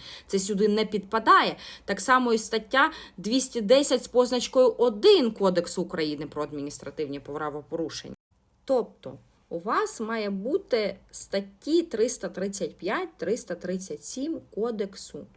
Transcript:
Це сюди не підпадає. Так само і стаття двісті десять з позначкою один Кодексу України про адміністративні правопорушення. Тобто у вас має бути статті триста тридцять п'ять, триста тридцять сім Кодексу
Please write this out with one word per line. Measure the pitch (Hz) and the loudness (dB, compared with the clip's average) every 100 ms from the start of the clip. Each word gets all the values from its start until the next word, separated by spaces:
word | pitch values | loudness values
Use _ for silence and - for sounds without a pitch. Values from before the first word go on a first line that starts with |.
| - - - | -16 -18 -4
Це | 196 | -2
сюди | 190 196 214 | 0 2 2
не | 208 | 2
підпадає. | 214 208 - 226 294 370 220 151 - - | 0 -4 -2 0 6 6 4 -2 -10 -12
Так | - 196 | -6 -2
само | - 254 247 | 2 4 4
і | 226 | 0
стаття | - 226 220 262 311 - - - | 0 -6 0 2 2 0 -18 -10
двісті | 185 254 - 240 | 0 0 0 0
десять | 202 269 285 247 | 6 6 6 0
з | - | 2
позначкою | 240 247 247 - 262 254 - | 2 2 2 2 6 6 6
один | 240 208 370 392 233 | 2 4 6 8 6
Кодексу | 220 196 180 170 - | 2 2 2 0 -2
України | 180 170 156 147 151 | -4 -2 -4 -4 -6
про | 151 | -6
адміністративні | 147 151 143 143 143 143 143 143 | -6 -6 -8 -10 -10 -6 -6 -8
правопорушення. | 139 147 151 147 143 165 156 - 139 - _ _ _ _ | -8 -6 -6 -8 -8 -6 -4 -6 -14 -16 _ _ _ _
Тобто | - 254 - - 131 139 _ _ - | 0 0 0 -8 -16 -16 _ _ -10
у | 170 | -8
вас | 185 311 415 - | -2 -2 -2 -4
має | 220 226 202 | -6 -4 -4
бути | 196 214 381 - 226 202 - _ | -4 -4 -4 0 -2 -2 -6 _
статті | - - 196 196 - - 339 | -14 -6 -6 -6 -10 -2 0
триста | 330 214 240 - 175 | 0 0 -2 -2 -8
тридцять | 185 196 196 160 - | -6 -6 -4 -8 -6
п'ять, | 170 285 359 - | -4 -4 -4 -6
триста | 165 247 - | -4 -4 -4
тридцять | 175 185 185 - 220 | -8 -6 -6 -6 -12
сім | - 254 294 311 - | -10 -6 -6 -6 -8
Кодексу | - 233 214 202 196 - 151 - | -6 -4 -4 -6 -8 -14 -14 -16